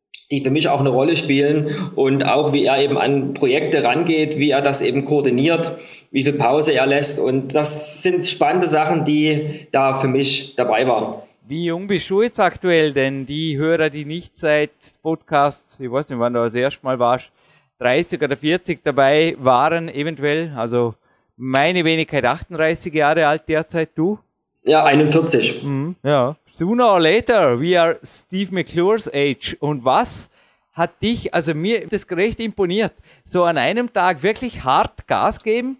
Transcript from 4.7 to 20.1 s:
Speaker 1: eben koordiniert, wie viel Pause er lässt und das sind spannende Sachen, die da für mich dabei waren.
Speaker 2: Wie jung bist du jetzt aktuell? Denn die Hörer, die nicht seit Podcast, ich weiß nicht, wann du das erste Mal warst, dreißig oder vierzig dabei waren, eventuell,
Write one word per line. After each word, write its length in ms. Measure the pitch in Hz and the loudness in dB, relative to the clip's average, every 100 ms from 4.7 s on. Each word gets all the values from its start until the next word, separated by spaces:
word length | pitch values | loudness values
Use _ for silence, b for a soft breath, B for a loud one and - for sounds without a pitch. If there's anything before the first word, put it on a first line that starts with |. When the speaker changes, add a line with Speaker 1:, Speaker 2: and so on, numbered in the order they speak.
| 135 | 0
Speaker 1:
eben 240 | 131 131 | 0 -2
koordiniert, 720 | 139 147 131 120 156 165 170 B B B B | 0 0 2 2 2 0 -2 B B B B
wie 100 | 139 | -2
viel 120 | 139 | 0
Pause 380 | 139 117 147 151 | 2 2 2 2
er 140 | 131 135 | 2 2
lässt 320 | 143 143 - | 2 0 -2
und 340 | 117 135 135 147 | -2 -2 -2 0
das 480 | 151 - - - | 0 0 -2 -2
sind 200 | 185 180 | 0 0
spannende 440 | - - 147 180 170 | -2 0 0 2 2
Sachen, 360 | 151 156 165 | 0 0 0
die 640 | 135 151 156 151 151 147 - | 0 0 2 0 -4 -8 -4
da 220 | 139 135 | 0 0
für 120 | 135 135 | 0 0
mich 480 | 131 139 - - | 0 0 -2 -4
dabei 320 | - 123 110 127 | -4 0 0 2
waren. 280 | 110 110 - B B | 0 -2 -8 B B
Speaker 2:
Wie 200 | 107 151 | -12 -6
jung 240 | 170 170 196 | -4 -4 -2
bist 200 | 185 - | -4 0
du 140 | 190 | 0
jetzt 160 | 233 - | 0 2
aktuell? 540 | 185 - 185 165 156 | -2 0 0 2 2
Denn 340 | 139 135 135 131 | 2 0 -2 -8
die 320 | 147 160 139 | -6 -4 -2
Hörer, 320 | 156 165 156 | 0 0 0
die 140 | 147 | -4
nicht 340 | 147 165 - - | -10 -10 -12 -6
seit 320 | 160 151 151 _ - _ | 0 0 0 _ -20 _
Podcast, 720 | 160 160 - 147 143 - _ - | -6 -6 -2 0 0 -2 _ -14
ich 100 | 127 | -6
weiß 180 | 127 151 | -4 -4
nicht, 100 | 127 | -2
wann 120 | 120 | -2
du 60 | 120 | 0
das 160 | 117 | -2
erste 240 | 120 131 - | 0 -4 -4
Mal 160 | 135 127 | -6 0
warst, 300 | 120 127 - b b b b - | 0 0 -4 b b b b -4
dreißig 420 | 123 139 170 175 | 0 0 -2 -4
oder 140 | 143 135 | -4 -2
vierzig 420 | 151 180 - 156 | -2 -2 -4 -6
dabei 520 | 151 135 135 151 165 - | -2 2 4 4 2 0
waren, 500 | 127 127 151 165 165 | 2 4 4 0 -4
eventuell, 640 | 135 151 | -6 -6